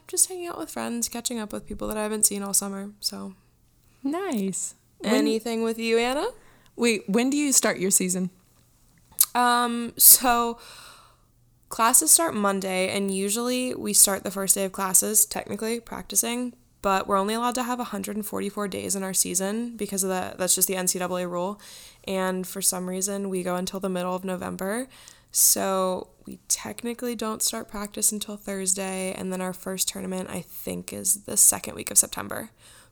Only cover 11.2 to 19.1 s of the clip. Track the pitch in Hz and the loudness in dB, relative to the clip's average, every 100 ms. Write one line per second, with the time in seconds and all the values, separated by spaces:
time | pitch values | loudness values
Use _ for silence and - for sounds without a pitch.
11.2 | _ _ _ _ - - 226 254 320 - | _ _ _ _ -8 2 6 8 8 8
12.2 | 330 214 202 196 190 185 185 202 196 190 | 6 2 2 2 0 0 2 2 0 0
13.2 | 202 214 240 254 254 - - 202 - 196 | 0 0 0 0 -2 -2 2 6 6 6
14.2 | 202 196 190 - 190 190 190 185 202 214 | -2 -2 2 2 0 -2 2 2 4 4
15.2 | - - - 202 220 233 - - - 202 | 2 0 -6 -4 -4 -4 -6 -12 -4 0
16.2 | 233 240 247 - _ _ 202 190 - 202 | 0 0 -6 -10 _ _ 0 2 2 0
17.2 | 196 226 240 247 240 247 233 202 190 208 | 2 0 0 -2 -2 -4 -4 -6 -6 -6
18.2 | 202 196 196 202 202 190 196 196 190 | -6 -4 -4 -4 -6 -4 -2 -2 -2